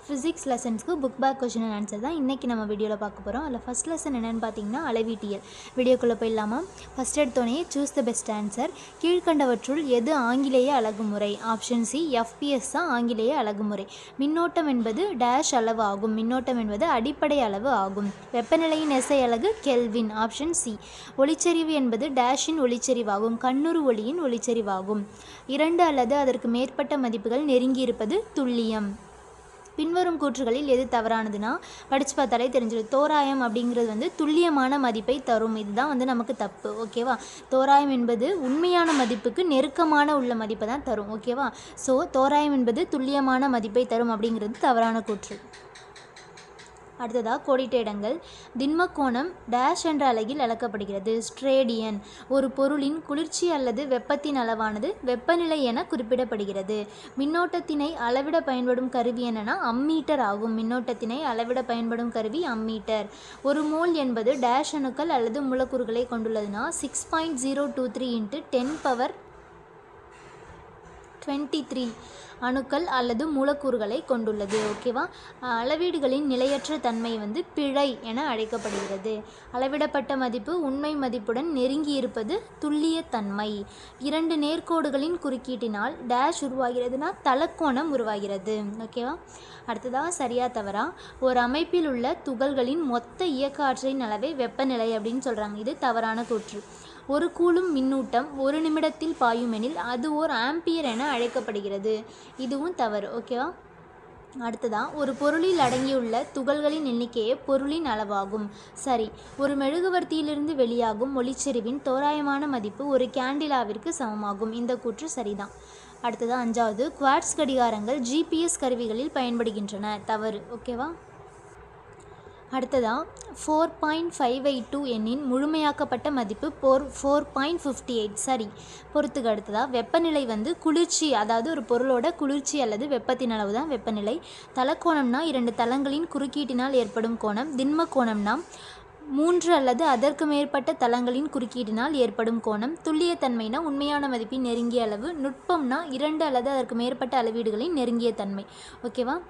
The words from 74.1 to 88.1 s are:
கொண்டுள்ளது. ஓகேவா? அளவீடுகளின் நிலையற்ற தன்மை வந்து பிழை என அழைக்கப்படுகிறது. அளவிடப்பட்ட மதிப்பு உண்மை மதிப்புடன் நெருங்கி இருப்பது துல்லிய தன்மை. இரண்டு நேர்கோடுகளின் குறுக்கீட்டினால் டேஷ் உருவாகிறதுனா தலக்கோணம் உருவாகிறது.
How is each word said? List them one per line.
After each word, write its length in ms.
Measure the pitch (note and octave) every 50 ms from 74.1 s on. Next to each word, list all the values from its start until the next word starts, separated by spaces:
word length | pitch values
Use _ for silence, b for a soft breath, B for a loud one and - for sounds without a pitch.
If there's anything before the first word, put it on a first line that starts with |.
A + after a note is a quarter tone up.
கொண்டுள்ளது. 480 | C4 A#3 A3+ G#3+ G#3+ G#3 G3+ G3 G#3 A3 G#3+ G#3
ஓகேவா? 320 | G#3 G3+ - B3 A3+ B3+ D#4+ F#4 B B B B B - - B3 A#3 A3+
அளவீடுகளின் 640 | A#3 B3+ D4+ D#4+ F4 F4+ E4 D#4+ C#4 B3+ B3+ C#4 D4+ C#4
நிலையற்ற 440 | B3+ B3 B3 C4+ C#4+ C4+ - - D#4 D4+ -
தன்மை 260 | A#3+ A3+ A3+ A#3 A#3 A3+ A3
வந்து 180 | G#3 G#3 G#3+ D#4+ F4 - -
பிழை 320 | D#4+ D4 C#4 C4 C#4 C#4+ C#4 A#3+ - - A3+
என 160 | A3+ B3 D4+ D4+
அழைக்கப்படுகிறது. 840 | A#3+ A3 A3 A3 - A3 G3+ G#3+ G3 G3 G3 F#3+ G3 F#3+ F#3+ A3 G#3+ G#3+ G#3+ B B B B B -
அளவிடப்பட்ட 600 | B3 C4 C4+ C#4 D4+ D4+ D4 - C#4+ - - C#4 C4
மதிப்பு 300 | C4 B3 A3+ B3 G#3 D4 E4 F4+ D#4+ C4+
உண்மை 240 | C4 C#4 D4 D4+ D#4 C#4+ C4+
மதிப்புடன் 440 | B3+ A3+ B3 G#3 A#3+ A3+ A#3+ D4 E4+ D#4 C4
நெருங்கி 340 | B3 C4+ C#4 D4+ D#4 D4 C#4+ C4+
இருப்பது 360 | B3+ - - A#3 A3 G#3+ E4 A4 - - - -
துல்லிய 380 | - D4+ D4 D4+ D4+ E4 D#4+ E4 D#4+ - -
தன்மை. 360 | A3+ G#3 G3+ G3 G3+ G#3+ G#3+ G#3 G3+ G3+ B B B B B B B B3+ C#4+
இரண்டு 280 | D4 D#4+ E4 D#4+ E4 D4+ D4
நேர்கோடுகளின் 720 | D4 D#4+ E4+ E4 - E4+ E4 D4 D4 C4 C4+ C#4 E4 F4 E4+ -
குறுக்கீட்டினால் 720 | C#4+ C4 A#3+ - B3+ B3+ G#3+ A#3+ A3+ G#3 G3+ G#3+ B3+ - - B3+ A#3
டேஷ் 320 | B3 B3 C4+ D#4 E4+ - D4 C4+
உருவாகிறதுனா 640 | C4 C4 C4 A#3+ B3 B3 B3 B3 B3+ C4 D4+ F4 G4 - - C#4+
தலக்கோணம் 640 | B3+ C4+ D#4+ E4 - - E4 C#4 B3 B3+ D#4 E4 C#4+
உருவாகிறது. 600 | B3+ A#3 G#3+